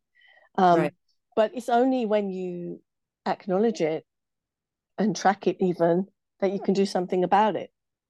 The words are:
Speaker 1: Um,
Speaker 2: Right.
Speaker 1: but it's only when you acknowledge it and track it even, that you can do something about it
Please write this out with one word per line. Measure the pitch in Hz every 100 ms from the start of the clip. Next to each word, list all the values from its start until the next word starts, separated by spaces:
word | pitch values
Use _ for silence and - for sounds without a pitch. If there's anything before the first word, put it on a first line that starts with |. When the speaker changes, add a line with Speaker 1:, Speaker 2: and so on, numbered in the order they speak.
| _ _ _ _ _ -
Speaker 1:
Um, | 185 170
Speaker 2:
Right. | 151 - _ _ _ -
Speaker 1:
but | 214
it's | 247 240
only | 233 262 262 220
when | 214 202
you | 185 180 175 175 175 _ _ _ _ -
acknowledge | - - 185 226 214
it | 160 156 - _ _ _ _ _ _ _ _ -
and | 214 -
track | 185 202 -
it | 170
even, | 185 170 170 170 196 _ _ _
that | -
you | 196
can | -
do | 190 196
something | 185 180 185
about | 180 196 214 156
it | 110 _ _ _ _